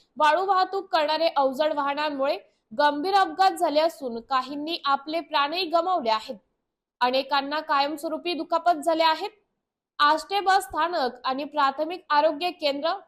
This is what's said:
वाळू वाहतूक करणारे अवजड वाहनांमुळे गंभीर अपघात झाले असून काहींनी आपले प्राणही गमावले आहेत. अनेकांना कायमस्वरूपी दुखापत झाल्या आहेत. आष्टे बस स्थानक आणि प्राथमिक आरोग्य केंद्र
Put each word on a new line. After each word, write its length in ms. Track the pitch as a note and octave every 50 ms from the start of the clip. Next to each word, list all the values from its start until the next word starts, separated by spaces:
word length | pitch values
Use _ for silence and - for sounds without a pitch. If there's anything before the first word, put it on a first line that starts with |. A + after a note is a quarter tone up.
| _ _ _
वाळू 300 | A#3+ C#4 D4 D4+ F4 G4
वाहतूक 460 | G4 F#4+ F#4 F#4 F#4 F#4+ G4 F#4+ - -
करणारे 360 | D#4+ D4+ D4+ D#4 D#4 E4 E4 -
अवजड 360 | D4 C#4 C4+ C4 C4 D#4 D#4 D#4
वाहनांमुळे 680 | D4 C#4 C#4 C#4+ D4 D4+ D#4 D4 C4+ C4+ C#4+ E4+ G4 - _ _ _ _ _ A3 A#3+
गंभीर 360 | D4 D4 C#4+ D4 D4 F#4+ G4+
अपघात 360 | G4 F#4+ E4+ D4+ E4 F#4+ F#4+
झाले 300 | F4 D#4 F4 D#4 C#4+ D4+
असून 400 | D#4+ E4 E4 - C#4+ B3 A3+ A#3
काहींनी 580 | A3+ - C4+ C4 B3+ C4 D4 C#4+ D4 D#4+ E4+ E4 -
आपले 360 | C#4 C#4 C#4 C#4 D#4 D#4 E4+
प्राणही 440 | D#4+ - D4+ D4 C#4+ C#4+ D#4+ F4+ F#4+
गमावले 460 | D#4 D#4 E4+ E4 F#4 F#4 E4+ B3 A3
आहेत. 260 | A3 A3 A3 - B3 G3 _ _ _ _ _ _ _ _ _ _ _ _
अनेकांना 600 | B3 B3+ C4 C4 C4+ C4+ C#4+ C#4 C4+ C#4 D4 D#4
कायमस्वरूपी 760 | D#4 D#4 D4+ C#4 C#4+ C#4+ D#4+ D4+ E4 E4 D#4 C#4+ - F4 F4
दुखापत 460 | C#4+ D#4+ E4 E4+ E4 E4 F4 F4+ D4+ C4+
झाल्या 240 | E4 E4 D#4+ E4 D#4+
आहेत. 220 | D#4+ D4+ F#4 G#4+ - _ _ _ _ _ _ _ _ _ _ _ _ -
आष्टे 420 | D4 D4 D#4 D#4 D#4 - G4 G4+
बस 220 | F4+ F#4+ F#4+ G4 F#4+
स्थानक 480 | - - D#4 D#4 E4+ F4+ E4 C4 B3 A#3 - -
आणि 200 | C4 C4 C4 D4+
प्राथमिक 600 | C#4+ D4 D4 C#4 C4+ C4+ D4 D#4 D#4+ F#4 F4+ - -
आरोग्य 400 | D4+ D4 D4 D#4+ D#4+ C#4+ F4 F4+
केंद्र 420 | F4 F4 D#4 C#4+ C#4 C#4+ C#4+ E4 F#4 G4+ -